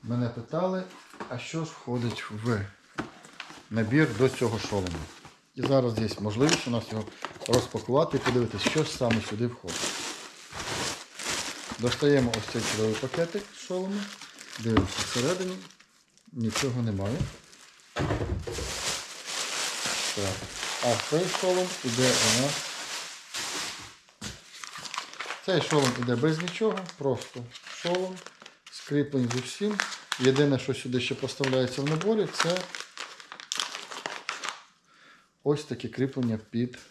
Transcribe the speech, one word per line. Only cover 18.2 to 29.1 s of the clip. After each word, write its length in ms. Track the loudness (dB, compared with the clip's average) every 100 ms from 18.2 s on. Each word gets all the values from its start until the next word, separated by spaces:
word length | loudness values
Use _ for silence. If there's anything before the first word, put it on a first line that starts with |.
| 0 -4 -4 -6 -4 -4 -4 -4 -6 -12 -8 -6 -4 -2 -2 -2 -2 -2 0 0
Так. 380 | 0 -2 -6 -6 -6 0 4
А 100 | 4 4
цей 180 | 2 4 2
шолом 260 | 4 4 2 0
іде 280 | -2 4 6
у 300 | 6 6 6
нас. 280 | 4 0 -6 -8 -8 -8 -10 -14 -12 -8 -6 -6 -6 -10 -14 -18 _ _ -12 -10 -16 -16 -14 -12 -8 -8 -8 -10 -8 -6 2
Цей 160 | 2
шолом 300 | 6 6 6 2
іде 160 | 2 4
без 260 | 4 2
нічого, 380 | -2 2 2 2 -6 -2
просто 460 | 0 0 -4 -10 -12 -14 -14 -6
шолом, 420 | 0 0 0 -6 -14 -18 -20 -20 -20
скріплень 580 | -16 0 2 2